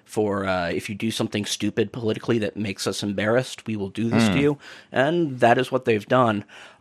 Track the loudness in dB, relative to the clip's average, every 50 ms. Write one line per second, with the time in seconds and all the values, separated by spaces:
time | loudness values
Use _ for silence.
0 | _ -8 -2 -2 0 0 0 -2 -2 0 0 0 0 -2 -2 -4 -4 -6 -8 -4
1 | -4 -4 -2 -2 -2 -2 -2 -4 -4 -4 -4 -4 -4 -2 0 0 -2 -2 -2 -6
2 | -4 -4 -4 -2 -2 0 0 0 0 -2 -4 -4 -6 -6 -6 -6 -4 -4 -4 -4
3 | -4 -4 -2 -2 0 2 2 2 2 -2 -8 -14 -10 -8 -6 -6 -6 -6 -6 -4
4 | -2 0 2 2 4 4 2 2 2 2 0 -2 -6 -18 -20 -20 -16 -6 -2 0
5 | 2 2 2 2 0 0 0 2 4 4 6 4 2 0 0 -2 2 2 0 0
6 | 2 2 4 4 4 4 2 0 -4 -8 -16 -20 -20 -20 -12 -2